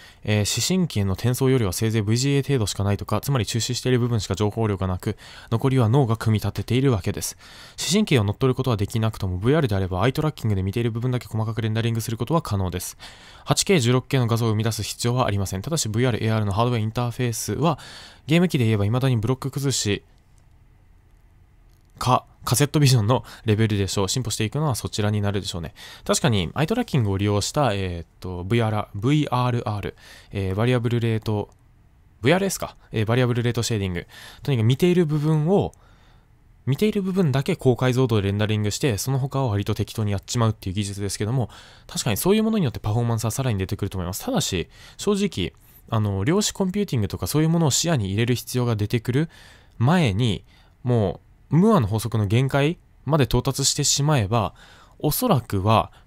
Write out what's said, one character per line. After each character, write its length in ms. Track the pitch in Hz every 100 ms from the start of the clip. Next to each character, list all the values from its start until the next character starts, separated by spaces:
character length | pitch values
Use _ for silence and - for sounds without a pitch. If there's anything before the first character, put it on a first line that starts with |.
| - -
え 200 | - 107
ー、 20 |
視 160 | 101 -
神 260 | - 185 175
経 160 | 107 98
の 80 |
転 180 | 92 117
送 160 | 123 131
よ 80 | 131
り 80 |
は 80 | 101
せ 140 | 87 113
い 40 |
ぜ 100 | 113
い 20 |
ブ 100 | 104
イ 60 | 117
ジ 100 | 139
ー 80 | 139
エ 20 |
ー 60 | 135
程 120 | 139
度 80 | 101
し 80 |
か 100 | -
な 80 | 101
い 60 | 101
と 80 | -
か、 160 | 104
つ 80 | -
ま 80 | 135
り 80 | -
中 120 | 120
止 140 | -
し 80 | 120
て 80 | 131
い 40 |
る 60 | 127
部 100 | 120
分 120 | 120
し 60 | -
か 80 |
情 160 | 92 104
報 180 | 113 110
量 80 | 98
が 100 | 92
な 120 | 90
く、 180 | - 101 - - -
残 200 | 117 135
り 80 | 131
は 100 | 113
脳 180 | 135 120
が 120 | 113
組 160 | -
み 40 | 107
立 160 | 101 101
て 60 |
て 120 | 98
い 80 | 120
る 100 | 139
わ 80 | 110
け 120 | 104
で 100 | 87
す。 160 | - - - - - -
視 140 | -
神 100 | 190
経 140 | 214 135
を 60 |
乗 100 | 101
っ 20 | -
取 140 | 131
る 40 |
こ 100 | 127
と 60 | 131
は 60 | 110
で 100 | 104
き 140 | 113
な 100 | 110
く 80 | -
と 80 | 95
も、 120 | 90
ブ 140 | 110
イ 20 |
ア 40 | 156
ー 40 |
ル 60 | 131
で 80 | 101
あ 40 |
れ 80 | 95
ば、 140 | 92
ア 60 | 117
イ 40 |
ト 80 | 135
ラ 100 | 156
ッ 40 |
キ 120 | - 113
ン 40 |
グ 60 | 98
で 60 |
見 120 | 95
て 60 | 110
い 20 |
る 80 | 117
部 100 | 113
分 100 | 127
だ 80 | 123
け 60 | -
細 160 | 113
か 120 | 110
く 80 | 110
レ 80 | 113
ン 40 |
ダ 60 | 110
リ 100 | 117
ン 40 |
グ 80 | 113
す 80 | 110
る 80 | 117
こ 80 | 120
と 80 |
は 80 | 165
可 160 | - 98
能 120 | 92
で 100 | 90
す。 180 | - - - - - - -
八 180 | 143
ケ 120 | - 185
ー、 20 |
十 140 | 117
六 140 | 127 -
ケ 120 | 135
ー 20 |
の 60 | 117
画 100 | 113
像 100 | 117
を 40 |
生 60 | 107
み 80 |
出 80 | 110
す 100 | 110
必 240 | 101 - 120
要 80 |
は 120 | 123 113
あ 40 |
り 80 | 101
ま 80 | 95
せ 100 | 95
ん。 60 |
た 80 | 117
だ 80 | 160
し、 100 | 110
ブ 140 | 104
イ 40 | 127
ア 40 |
ー 20 |
ル、 100 | 110
エ 60 | 110
ー 60 |
ア 20 | 110
ー 40 |
ル 40 |
の 80 | 104
ハ 100 | 95
ー 20 | 120
ド 40 |
ウ 20 |
ェ 20 | 120
ア 20 |
イ 40 |
ン 80 | 110
タ 160 | 113 120
ー 40 |
フ 100 | 117
ェ 80 | 123
ー 20 |
ス 200 | 113 -
は、 240 | 107 160 147 - - - - -
ゲ 100 | 165
ー 40 |
ム 80 | 180
機 80 | 135
で 80 | 113
言 80 |
え 20 | 110
ば 80 |
未 160 | 101 123
だ 80 | 131
に 80 | 120
ブ 120 | 107
ロ 80 | 131
ッ 20 |
ク 120 | -
崩 220 | 139 139
し 300 | 120 107 98 - _ _ - _ _ _ - _ - _ - - - - _ _ _ _ -
か、 280 | 117 123 - -
カ 120 | - 117
セ 80 |
ッ 20 | 147
ト 120 | 160
ビ 100 | 139
ジ 100 | 123
ョ 20 |
ン 60 | 104
の 180 | 127 - - 120
レ 100 | 104
ベ 120 | 110
ル 100 | 107
で 100 | 95
し 80 | -
ょ 80 |
う。 40 | 95
進 120 | 131
歩 80 | 113
し 60 | -
て 80 |
い 60 | 110
く 80 | 143
の 80 | 156
は 80 |
そ 160 | 113 -
ち 100 | -
ら 100 | 104
に 120 | 104
な 100 | 101
る 80 | 101
で 60 | 92
し 100 | 92
ょ 40 |
う 20 |
ね。 100 | 80 - - -
確 160 | - 202
か 80 | 147
に、 220 | 107 82
ア 120 | -
イ 20 | 156
ト 80 |
ラ 80 | 226
ッ 20 |
キ 140 | 240 139
ン 40 |
グ 100 | 104
を 40 | 98
利 80 |
用 160 | 101 104
し 120 | -
た、 200 | 151 135
え 280 | 101 95 87
ー 40 |
っ 20 | 82 _
と、 240 | 92 90
ブ 120 | 92 117
イ 60 |
ア 60 | 110
ー 140 | 107
ル、 60 | -
ブ 200 | 104 117
イ 120 | 151 143
ア 160 | 123 123
ー 40 |
ル 160 | 120 113
ア 120 | 104
ー 20 |
ル、 160 | 95 - - - -
え 220 | 101 95
ー、 20 |
バ 120 | 95 120
リ 80 |
ア 40 | 127
ブ 120 | 117
ル 100 | 120
レ 160 | 113 110
ー 40 |
ト、 280 | - 104 - - _ _ _ _ _ _
ブ 80 | 120
イ 60 |
ア 20 | 180
ー 40 |
ル 60 | 196
エ 40 |
ス 80 | -
か。 160 | - - -
え 120 | 113
ー、 20 | 107
バ 100 | 120
リ 60 |
ア 40 | 123
ブ 60 |
ル 100 | 120
レ 60 | 117
ー 20 |
ト 80 | 117
シ 100 | 113
ェ 40 | 110
ー 20 |
デ 80 | 98
ィ 40 |
ン 40 |
グ。 120 | 87 - - - -
と 80 | -
に 60 | 131
か 40 |
く 40 | 110
見 100 | 131
て 140 | 180
い 40 |
る 120 | 175 160
部 120 | 151
分 300 | 151 156 151
を、 240 | 196 104 - - - - - _ _ _ - -
見 100 | 139
て 100 | 214
い 60 |
る 80 | 208
部 120 | 190
分 200 | 190 170
だ 100 | 127
け 120 | 135 185
高 200 | 131 120
解 180 | 127
像 120 | 123 131
度 100 | 110
で 60 | 98
レ 20 |
ン 40 | 101
ダ 80 |
リ 140 | 107 107
ン 40 |
グ 80 | 104
し 80 | -
て、 200 | 151 101
そ 120 | -
の 80 | 135
他 220 | 135 135
は 80 | 131
割 160 | 101
と 100 | 101
適 200 | 104 101
当 100 | -
に 80 | 104
や 60 | 98
っ 40 | -
ち 100 | 123
ま 120 | 113
う 20 |
っ 20 |
て 160 | 107 -
い 40 |
う 20 |
技 100 | 95
術 160 | 98 101
で 80 | 101
す 80 | -
け 80 |
ど 80 | 104
も、 160 | 131 113 - - - -
確 180 | -
か 60 | 226
に 80 | 196
そ 140 | 175
う 40 | 214
い 40 |
う 40 |
も 60 | 220
の 80 | 220
に 60 |
よ 40 | 147
っ 40 |
て 40 | -
パ 140 | 104
フ 60 | 113
ォ 60 |
ー 0 | 120
マ 80 |
ン 60 | 113
ス 40 |
は 60 | 113
さ 120 | -
ら 100 | 131
に 60 | 101
出 80 | 92
て 120 | 104
く 80 | 98
る 40 |
と 60 | 95
思 80 |
い 20 | 87
ま 60 |
す。 100 | 95
た 80 | -
だ 120 | 247
し、 260 | - 92 78 - - -
正 140 | -
直、 420 | 98 101 - 85 - - - -
あ 100 | 110
の、 260 | 104 98
量 180 | 101 190
子 100 | 214
コ 140 | - 190
ン 60 |
ピ 80 | 208
ュ 40 |
ー 20 | 208
テ 100 | 123
ィ 20 |
ン 40 |
グ 60 | 98
と 80 | -
か 100 | -
そ 140 | 147
う 20 |
い 40 | 160
う 20 |
も 100 | 170
の 100 | 160
を 20 |
視 180 | - 165
野 80 | 156
に 120 | 95
入 80 | 98
れ 100 | 120
る 80 |
必 240 | 120 - 123
要 80 | 120
が 100 | 110
出 100 | 104
て 140 | 120
く 120 | -
る 180 | 127 160 - - - - -
前 340 | 117 180 135
に、 320 | 95 127 - - - _ _
も 320 | 120 120 98
う、 100 | - - - _
ム 220 | 147 214
ー 40 | 208
ア 40 |
の 60 | 104
法 140 | 110
則 180 | 113 110
の 80 | 101
限 220 | 113 135
界 300 | 139 147 180 _ _
ま 120 | - 151
で 80 |
到 160 | 127 123
達 240 | 131 131
し 100 | 135
て 100 | -
し 180 | 139 -
ま 160 | 143 147
え 80 | 98
ば、 280 | 117 92 - - - - -
お 140 | 147
そ 160 | - 247
ら 120 | 147
く 220 | - 101
は、 300 | 98 110 80 -